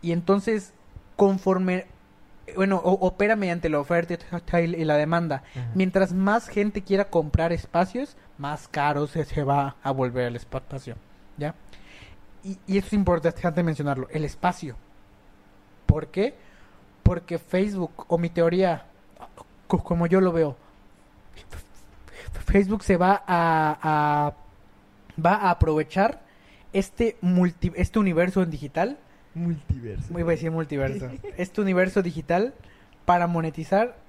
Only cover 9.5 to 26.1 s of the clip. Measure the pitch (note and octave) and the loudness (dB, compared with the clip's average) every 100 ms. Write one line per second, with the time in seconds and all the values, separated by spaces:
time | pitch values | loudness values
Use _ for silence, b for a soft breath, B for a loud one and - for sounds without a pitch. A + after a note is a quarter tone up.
9.5 | C#3 C#3 - C#3 C3+ B2+ B2 B2 A#2+ - | 2 0 -4 -4 -2 -2 -2 -4 -6 -10
10.5 | C3+ - C#3 B2 A2 - - - - D3 | -12 -10 -14 -12 -16 -18 -20 -20 -8 -8
11.5 | - - B B B B B - - F#3+ | -8 -18 B B B B B -20 -18 -14
12.5 | F#3+ - G3 F#3+ G#3 F3+ E3+ D#3+ - F3 | -14 -2 -2 0 0 2 2 0 -2 -4
13.5 | D#3+ E3+ D3+ D3 C3 B2+ D#3 D3 - F3+ | 0 -2 -2 -2 -4 -4 -6 -6 -4 -4
14.5 | F3 D3+ A2+ - - - - - - - | -4 -10 -14 -18 -20 -20 -20 -20 -20 -20
15.5 | - - - - D#3 C#3+ - A3+ - b | -20 -20 -16 2 2 2 -2 -2 -2 b
16.5 | b b b b - - F3 - E3 - | b b b b 0 2 2 -4 -8 -2
17.5 | F#3 G#3 G3+ E3 - - E3+ E3+ E3+ E3+ | 0 0 -2 -8 -8 -4 -2 -2 0 2
18.5 | F3 F#3+ E3 - - _ - - - - | 2 0 0 -8 -20 _ -20 -20 -20 -20
19.5 | - - F#3+ - E3+ E3+ F#3+ F#3+ E3 D#3 | -20 -2 -2 0 -2 2 4 4 2 0
20.5 | C3 - - - - - - - - - | -2 -18 -20 -20 -20 -20 -20 -20 -20 -18
21.5 | - - - - - - B B - - | -18 -18 -20 -20 -20 -20 B B -10 2
22.5 | G3 G3 G#3 - F3+ F3+ G3 - F3 E3 | 4 4 0 2 2 4 2 2 2 4
23.5 | D#3+ D#3 D#3 D#3 D3+ D3 D3 D3 - - | 2 2 0 0 2 2 2 0 -4 -20
24.5 | - - - _ - - - E3 F3+ G3 | -20 -20 -20 _ -20 -16 0 2 2 2
25.5 | F3 D#3+ D3+ D3 F#3+ G#3 | 2 2 2 -2 0 0